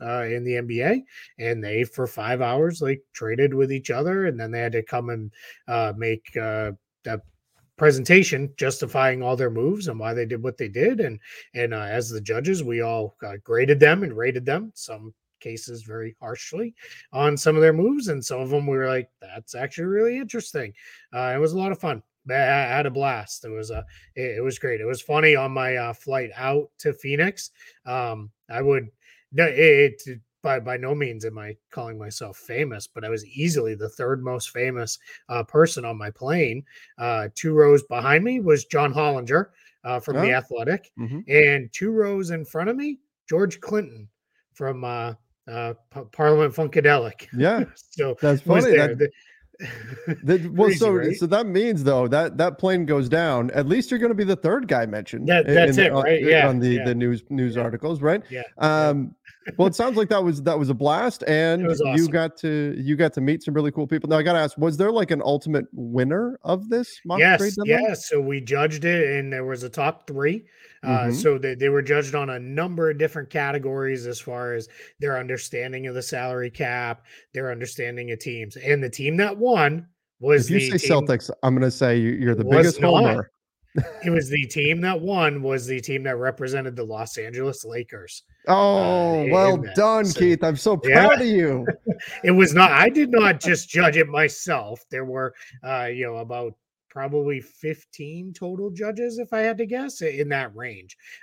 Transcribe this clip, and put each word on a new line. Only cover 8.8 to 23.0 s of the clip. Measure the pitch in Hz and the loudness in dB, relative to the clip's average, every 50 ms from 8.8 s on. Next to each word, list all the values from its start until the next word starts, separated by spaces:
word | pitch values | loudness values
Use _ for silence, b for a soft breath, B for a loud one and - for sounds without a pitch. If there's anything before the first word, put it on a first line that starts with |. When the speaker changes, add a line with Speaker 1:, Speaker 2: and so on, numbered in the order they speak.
| 123 113 - 135 131 131 127 127 | -6 -4 0 0 2 2 0 -2
Speaker 1:
all | 127 127 127 | -2 -4 -2
their | 123 131 120 | -2 -2 -2
moves | 113 113 123 151 196 214 190 160 | -2 -2 -2 -2 -2 -2 -4 -8
and | 113 110 | -8 -6
why | 110 113 | -6 -6
they | 117 120 117 | -4 -4 -4
did | 110 123 117 | -6 -6 -6
what | 113 127 120 - | -6 -8 -8 -8
they | 120 104 | -8 -6
did. | 98 117 151 226 262 214 | -2 0 0 2 2 0
And, | 202 131 110 104 B B B B B B - | -2 -6 -8 -12 B B B B B B -6
and, | 123 120 113 | -4 -4 -4
uh, | 113 107 | -4 -6
as | 104 101 107 117 117 113 | -6 -4 -4 -4 -4 -6
the | 117 110 | -8 -8
judges, | 104 104 110 120 139 180 190 175 | -6 -4 -4 -2 -2 -2 -2 -2
we | 147 120 117 117 | -4 -4 -4 -4
all, | 117 113 113 113 107 104 - _ - | -4 -2 -4 -4 -6 -8 -10 _ -14
uh, | 104 101 101 | -14 -14 -12
graded | - - 117 120 127 135 147 139 | -6 -2 0 2 4 4 6 6
them | 147 151 165 190 | 6 6 6 4
and | 196 151 113 | 0 -4 -6
rated | 107 117 131 123 127 123 | -4 -4 -4 -4 -4 -4
them, | 131 143 175 220 220 - | -4 -4 -4 -6 -10 -14
some | - - - 113 107 107 113 - _ _ _ _ _ | -18 -16 -16 -16 -16 -18 -20 -20 _ _ _ _ _
cases | - 117 113 110 - - 120 113 110 | -16 -14 -14 -14 -14 -16 -16 -16 -16
very | 110 107 113 113 113 113 _ | -14 -12 -12 -12 -12 -14 _
harshly, | - 117 127 - - - - 180 233 233 226 B B B B B B B - | -14 -12 -12 -12 -12 -10 -8 -8 -8 -8 -10 B B B B B B B -2
on | 131 143 147 147 143 | 0 2 2 0 2
some | - 156 156 | 2 2 4
of | 156 | 6
their | 160 160 | 6 6
moves. | 156 160 180 233 285 294 247 196 | 6 4 2 0 0 -2 -2 -4
And | 151 135 | -6 -6
some | 120 - 139 127 | -6 -8 -8 -6
of | 131 131 | -4 -2
them | 143 147 143 | -2 -2 -2
we | 143 135 | -2 -2
were | 135 131 131 | -2 0 -2
like, | 131 127 120 - _ _ | -2 -4 -4 -8 _ _
"That's | - 95 - 113 110 - - | -20 -18 -18 -18 -18 -16 -12
actually | 123 135 175 - - 165 | -10 -10 -10 -8 -8 -6
really | 185 196 208 220 233 240 262 | -2 0 0 0 0 -2 -6
interesting." | 269 208 - 233 - - - 147 120 104 104 B B B B B B B - | -8 -10 -10 -10 -10 -8 -8 -8 -8 -10 -12 B B B B B B B -8
Uh, | 123 127 127 127 | -6 -6 -4 -2
it | 135 | 0
was | 151 160 170 | 0 0 0
a | 185 | -2
lot | 185 196 | -4 -4
of | 190 - | -4 -4
fun. | - 160 131 107 - _ _ _ - 131 | -6 -6 -6 -8 -10 _ _ _ -8 -2
I, | 127 | 0
I | 139 139 127 139 139 135 120 123 | 2 4 4 4 2 0 0 0
had | 143 147 | -2 -2
a | 139 | -2
blast. | 127 139 | -2 -2